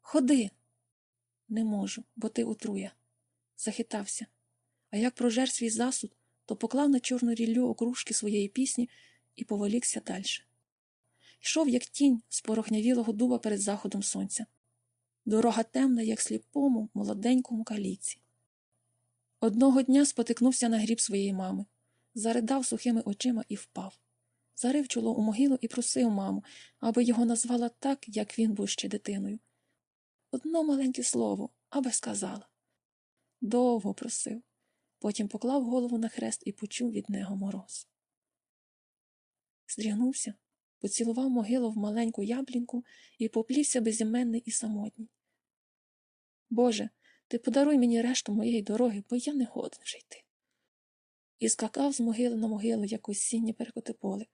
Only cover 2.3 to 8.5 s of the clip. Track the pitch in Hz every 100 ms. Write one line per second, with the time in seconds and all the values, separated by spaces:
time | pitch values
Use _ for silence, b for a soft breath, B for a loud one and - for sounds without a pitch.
2.3 | - 233 220 208 196 196 _ _ _ _
3.3 | _ _ - - 214 226 214 202 - 226
4.3 | _ _ _ _ _ _ 202 240 - 240
5.3 | 226 262 - 233 220 247 262 214 _ _
6.3 | _ - 220 226 262 294 262 - 247 240
7.3 | 226 226 226 247 220 233 247 - - 208
8.3 | 208 202